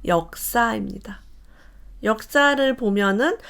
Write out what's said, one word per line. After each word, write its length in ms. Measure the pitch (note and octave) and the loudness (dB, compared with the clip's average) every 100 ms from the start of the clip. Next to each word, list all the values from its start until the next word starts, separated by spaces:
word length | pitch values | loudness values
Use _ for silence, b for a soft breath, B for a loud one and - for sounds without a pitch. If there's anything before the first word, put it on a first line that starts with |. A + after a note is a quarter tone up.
| - | 2
역사입니다. 1120 | E3+ E3 - - A#3+ A#3 A3 G3+ G3 G#3 G3 - - b b b b b - - | 0 0 -10 -4 0 0 -2 -8 -10 -14 -18 -18 -20 b b b b b -6 -2
역사를 720 | G#3+ - D4 C#4+ C#4 C4+ C4 | -2 0 4 4 4 2 2
보면은 600 | A3+ G3+ G3+ G3 C#4+ A4+ | 0 2 2 2 2 0